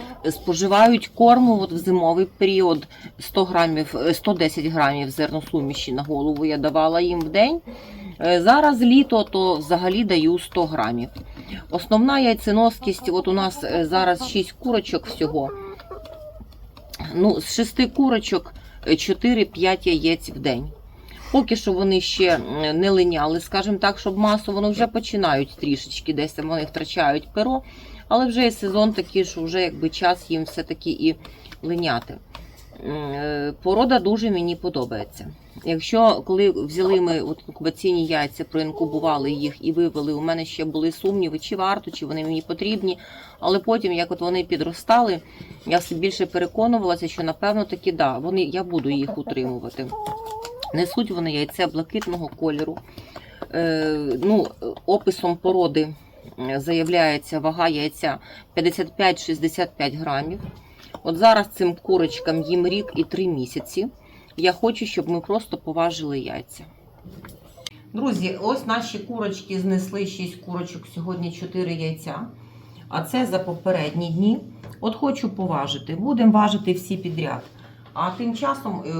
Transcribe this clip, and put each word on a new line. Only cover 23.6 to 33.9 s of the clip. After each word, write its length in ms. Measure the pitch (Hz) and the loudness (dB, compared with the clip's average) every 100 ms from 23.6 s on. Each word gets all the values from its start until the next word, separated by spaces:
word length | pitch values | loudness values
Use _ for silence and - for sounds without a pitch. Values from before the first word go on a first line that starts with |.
| 202 196 | 0 0
так, 200 | 202 202 | 0 0
щоб 200 | 208 196 | -4 2
масу, 340 | 214 214 214 | 2 2 0
вони 180 | 202 208 | 0 0
вже 160 | 208 233 | 2 0
починають 680 | 233 - 202 175 139 139 - | -2 -4 0 2 2 -2 -4
трішечки, 520 | 147 139 - - - | -2 -2 -4 -8 -4
десь 200 | 147 156 | -2 -4
там 160 | - 156 | -6 -4
вони 160 | 165 | -4
втрачають 640 | 151 156 156 185 147 151 - | -4 -6 -4 0 0 0 -2
перо, 300 | 214 240 262 - - - - - | -2 -2 -2 -6 -16 -18 -16 0
але 180 | 226 254 | 2 2
вже 160 | 233 | 2
є 80 | 240 | 2
сезон 420 | 220 196 202 214 | 2 0 2 2
такий, 320 | 208 180 196 | 2 -2 0
що 180 | 180 170 | 0 -4
вже 200 | 165 185 | -4 0
якби 260 | 175 143 160 | -2 -2 -4
час 420 | - 180 180 - | 0 0 0 -2
їм 140 | 160 | -4
все-таки 460 | 160 - 160 165 170 | -4 -8 -8 -6 -6
і 240 | - 160 160 - - - - | 0 0 0 -8 -20 -20 -10
линяти. 520 | 160 170 165 120 - - - - - - - - | -6 -2 -2 -2 -6 -14 -18 -20 -20 -20 -20 -12
М, 280 | - 151 143 | -8 -6 -6
е, 420 | 143 151 147 143 147 | -6 -4 -4 -4 -2
порода 360 | 185 202 247 | 2 4 4